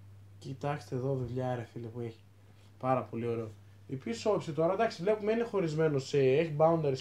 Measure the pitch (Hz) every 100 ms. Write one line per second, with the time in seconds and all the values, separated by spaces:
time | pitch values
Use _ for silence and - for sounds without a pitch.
0 | - - - - 139 135 143 143 - 127
1 | 135 131 120 127 127 123 110 120 117 120
2 | 117 - - - - - - - 131 127
3 | 107 117 117 117 110 - - - - 135
4 | 226 226 220 185 160 143 165 196 226 -
5 | 190 214 202 233 226 202 165 151 160 143
6 | - 143 131 139 165 147 160 165 147 131